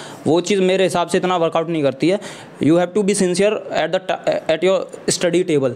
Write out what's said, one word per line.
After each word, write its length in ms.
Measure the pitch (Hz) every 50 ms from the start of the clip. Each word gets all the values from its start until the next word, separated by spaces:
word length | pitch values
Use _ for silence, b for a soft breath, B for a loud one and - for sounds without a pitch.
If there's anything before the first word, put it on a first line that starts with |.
| B B B B B
वो 140 | - 156 175
चीज़ 200 | 175 - 208 196
मेरे 240 | 185 185 185 190 190
हिसाब 240 | 180 180 180 170 170
से 100 | 175 180
इतना 180 | 170 180 185
workout 320 | 175 165 165 - 165 165 160
नहीं 140 | 170 156
करती 260 | 143 135 123 - 139 165
है। 120 | 190 208 B B B B B B B -
You 100 | - 139
have 220 | 165 175 180 175 180 214
to 40 |
be 120 | 202 190 208 202
sincere 300 | 190 180 180 180 196 208 208 - - - - -
at 160 | 151 165 170
the 60 | 185
ti-, 560 | 185 - 165 - - 165 156 170 - - 160
at 80 | 160 180
your 160 | 185 190 180 - - - - - - - -
study 300 | - 175 170 175 185 180
table। 220 | 156 143 131 127 117